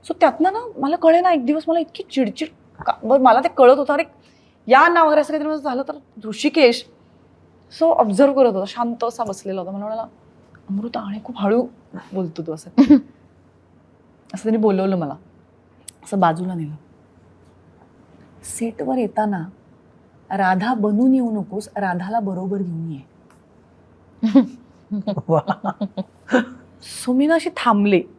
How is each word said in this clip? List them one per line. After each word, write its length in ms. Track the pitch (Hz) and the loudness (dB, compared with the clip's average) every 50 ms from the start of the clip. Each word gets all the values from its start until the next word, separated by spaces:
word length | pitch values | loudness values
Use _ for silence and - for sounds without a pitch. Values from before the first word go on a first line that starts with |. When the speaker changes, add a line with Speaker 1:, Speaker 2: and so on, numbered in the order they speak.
| _ - | _ -10
Speaker 1:
So 60 | 330 - | 0 2
त्यातनं 320 | 349 285 - - 320 381 | 2 2 2 2 -2 0
ना 200 | 392 453 494 466 - - | 0 -2 -8 -10 -10 -6
मला 180 | 269 277 330 | -4 -4 -2
कळे 240 | 349 - 330 320 349 | 4 4 6 6 6
ना, 120 | 359 370 | 4 2
एक 140 | 349 294 240 | 0 2 0
दिवस 160 | 262 302 311 311 320 | -2 -2 -2 -2 -2
मला 100 | 320 339 | -2 -2
इतकी 240 | 311 320 - - 392 _ | -2 -4 -10 -18 -16 _
चिडचिड 380 | - 269 254 208 - - 311 - - _ _ _ _ - - | -2 -2 -2 -2 -4 -8 -12 -12 -12 _ _ _ _ -8 -6
का, 60 | - - - | -6 -6 -4
बरं 200 | - 220 262 277 | 0 2 2 4
मला 180 | 262 254 220 247 | 6 6 4 4
ते 80 | 262 233 - | 2 0 4
कळत 220 | - 262 247 269 294 | 6 8 8 8 6
होतं, 140 | 277 - | 2 -2
अरे 120 | 285 285 330 - _ _ _ _ _ _ _ _ _ _ _ | -2 -2 -2 -6 _ _ _ _ _ _ _ _ _ _ _
या 220 | 214 247 269 311 339 | 4 6 6 6 6
ना 160 | 349 339 320 | 4 4 4
वगैरे 160 | 311 302 302 | 4 4 2
असं 120 | 285 294 | 2 0
काहीतरी 160 | 311 311 294 311 | -4 -4 -4 -4
माझं 140 | 311 302 | -6 -4
झालं 200 | 269 294 240 254 | -6 -6 -6 -6
तर 100 | 269 - 302 294 _ _ _ 214 208 | -6 -8 -12 -14 _ _ _ -14 -12
ऋषिकेश 640 | 214 214 - - 294 - 320 277 233 214 - - - _ _ _ _ _ _ _ _ _ _ _ _ _ _ _ _ - - | -12 -10 -4 -4 -2 4 4 4 4 4 0 -8 -16 _ _ _ _ _ _ _ _ _ _ _ _ _ _ _ _ -4 0
so 60 | 320 | 0
ऑब्झर्व्ह 500 | 330 - - 240 208 196 180 285 277 269 | 2 4 2 2 2 4 4 4 4 6
करत 160 | 269 262 233 | 4 2 2
होता, 120 | 196 190 196 | 2 -2 -6
शांत 380 | 196 - 240 240 233 233 233 233 | -6 -6 -6 -4 -4 -4 -4 -6
असा 200 | 233 233 - 233 | -6 -4 -6 -8
बसलेला 360 | 208 196 - - 196 190 190 | -8 -8 -10 -10 -8 -8 -8
होता. 100 | 175 185 | -8 -10
मला 140 | 196 196 208 | -10 -10 -10
म्हणाला, 180 | 214 220 226 226 226 _ _ _ _ _ _ _ _ _ - _ - | -8 -8 -10 -10 -14 _ _ _ _ _ _ _ _ _ -20 _ -8
"अमृता," 300 | 196 202 214 240 - 240 | -8 -6 -6 -6 -8 -8
आणि 180 | 214 196 202 214 - | -8 -8 -10 -10 -12
खूप 120 | - 240 208 | -14 -8 -2
हळू 280 | 196 196 220 240 254 - - _ _ _ - 185 - - | 0 0 2 0 0 -4 -10 _ _ _ -18 -18 -16 -10
बोलतो 300 | 190 190 185 165 160 - | -8 -6 -6 -6 -8 -10
तो 120 | 160 165 156 | -10 -10 -10
असं. 160 | 156 - 175 _ | -12 -12 -2 _
Speaker 2:
<laughs> 20 | 233 262 226 294 247 - - _ _ _ _ _ _ _ _ _ _ _ _ _ _ _ _ _ _ _ _ _ _ _ - - | 2 6 6 6 4 4 -4 _ _ _ _ _ _ _ _ _ _ _ _ _ _ _ _ _ _ _ _ _ _ _ -16 -16
Speaker 1:
असं 80 | 190 | -6
त्यांनी 160 | - 220 220 220 | -2 0 0 2
बोलवलं 380 | 214 214 196 185 190 196 190 | 2 2 2 2 0 0 0
मला, 180 | 175 160 139 135 - - - _ _ _ _ _ _ _ _ _ _ _ - _ _ - | -2 -4 -6 -8 -14 -18 -20 _ _ _ _ _ _ _ _ _ _ _ -20 _ _ -12
असं 160 | - 208 196 | -6 0 2
बाजूला 340 | 180 165 160 170 180 185 180 | 2 2 2 0 -6 -8 -6
नेलं. 200 | 170 160 147 151 151 _ _ _ _ _ _ _ _ _ _ _ _ _ _ _ _ _ _ _ _ _ _ _ _ _ _ _ _ - _ _ - | -8 -8 -10 -10 -16 _ _ _ _ _ _ _ _ _ _ _ _ _ _ _ _ _ _ _ _ _ _ _ _ _ _ _ _ -20 _ _ -20
"सेटवर 560 | - - - - 226 226 226 - - 254 262 254 | -18 -16 -10 -8 -8 -8 -6 -8 -6 -4 -2 -2
येताना 460 | 233 196 - - 214 208 202 175 160 185 - _ _ _ _ _ _ _ _ _ _ _ _ _ _ _ 190 | -4 -2 -2 -4 -2 -2 -4 -6 -8 -10 -14 _ _ _ _ _ _ _ _ _ _ _ _ _ _ _ -4
राधा 380 | 196 196 185 190 185 202 240 262 | -2 0 0 0 0 0 -2 0
बनून 400 | 220 202 214 208 208 254 262 262 | 0 0 0 2 2 4 4 4
येऊ 160 | 262 247 226 | 2 0 -2
नकोस, 380 | 214 208 175 - 185 208 208 - _ | -4 -6 -6 -6 -8 -10 -10 -8 _
राधाला 440 | 208 202 185 175 175 180 196 220 233 | -4 -4 -4 -4 -4 -6 -4 -4 -4
बरोबर 360 | 208 196 185 180 185 190 202 | -4 -4 -6 -6 -6 -6 -4
घेऊन 360 | 196 196 175 170 160 165 165 | -4 -6 -6 -6 -8 -8 -10
ये." 80 | 151 135 127 _ _ _ _ _ _ _ _ _ _ _ _ _ _ _ _ _ _ _ _ _ _ - | -10 -12 -14 _ _ _ _ _ _ _ _ _ _ _ _ _ _ _ _ _ _ _ _ _ _ -4
Speaker 3:
<laughs> 1000 | - 220 208 269 226 - - - - _ _ _ _ _ 208 208 - 214 190 151 - - | -4 2 2 2 2 2 -8 -20 -20 _ _ _ _ _ -10 -8 -6 -6 -8 -6 -4 -2
वा. 120 | 165 151 - - - - - 202 - _ 208 - _ 196 190 _ _ _ _ - - 247 - - - - - _ _ _ - - - - - | -2 -2 -2 -4 -8 -6 -6 -10 -6 _ -10 -10 _ -12 -12 _ _ _ _ -2 -2 0 0 -2 -14 -20 -20 _ _ _ -18 -16 -14 -8 -4
Speaker 1:
So 80 | 254 247 | -2 0
मी 120 | 262 285 | 0 2
ना 80 | 302 330 | 2 0
अशी 160 | 330 - 359 - | 0 -2 -6 -8
थांबले 420 | - - 240 214 202 202 208 196 175 - - - | -2 0 2 2 2 4 4 2 2 0 -2 -16